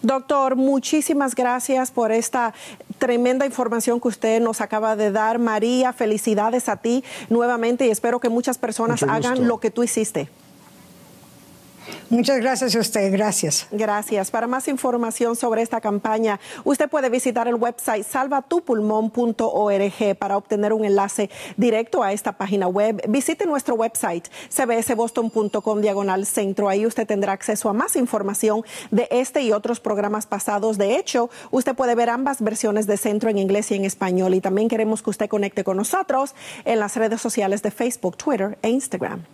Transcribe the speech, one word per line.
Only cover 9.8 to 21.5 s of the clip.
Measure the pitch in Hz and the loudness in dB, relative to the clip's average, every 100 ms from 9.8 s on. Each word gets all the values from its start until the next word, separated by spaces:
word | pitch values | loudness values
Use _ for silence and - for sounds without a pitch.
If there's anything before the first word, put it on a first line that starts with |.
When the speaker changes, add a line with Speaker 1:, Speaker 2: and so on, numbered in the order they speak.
Speaker 1:
hiciste. | 240 - 214 - 143 - - - - - - - - - - - - - - - - - - | 0 0 -2 -4 -6 -12 -20 -20 -20 -20 -20 -20 -20 -20 -20 -20 -20 -20 -20 -20 -18 -18 0
Speaker 3:
Muchas | 233 247 269 | 2 4 2
gracias | 240 247 254 | 2 0 0
a | 220 | 0
usted, | 214 220 196 | 0 0 2
gracias. | 190 214 - 160 - - | 2 0 0 -2 -2 -4
Speaker 1:
Gracias. | 208 214 208 208 208 190 | -4 -2 -2 -2 -2 -2
Para | 233 233 | -2 -2
más | 254 285 | -2 -2
información | 269 262 240 233 226 233 233 | -2 0 0 -2 -2 -2 0
sobre | 247 226 | 0 0
esta | 226 233 | 0 -2
campaña, | 214 202 220 220 226 202 - - | -2 -2 -2 0 0 -2 -8 -6
usted | - 285 302 | -2 0 2
puede | 302 262 | 0 0
visitar | 247 254 233 233 | 0 0 0 0
el | |
website | 233 240 240 - 214 | 0 -2 -2 -2 -2
salvatupulmon | 208 269 269 277 262 349 339 226 214 214 220 | -2 -2 0 -2 0 -2 0 0 2 0 0
punto | 240 240 220 226 | 0 -2 0 0
org | - 208 196 196 - 208 196 | 2 2 2 0 0 0 0
para | 202 196 | 0 -2
obtener | - 214 208 | 0 0 2
un | 220 | 2
enlace | 214 196 196 - 202 - - | 4 2 2 -2 -4 -4 -12